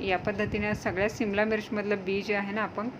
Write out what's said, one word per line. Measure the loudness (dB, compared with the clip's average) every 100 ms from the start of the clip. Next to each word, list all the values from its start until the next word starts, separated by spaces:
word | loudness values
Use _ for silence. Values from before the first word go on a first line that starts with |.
या | 0 0
पद्धतीने | 0 0 0 0 0 0
सगळ्या | 0 2 2
सिमला | 2 0 2 2
मिरचीमधलं | 2 0 -2 0 0 0
बी | 0
जे | 0 0
आहे | 0
ना, | -2
आपण | -2 -2 -6 0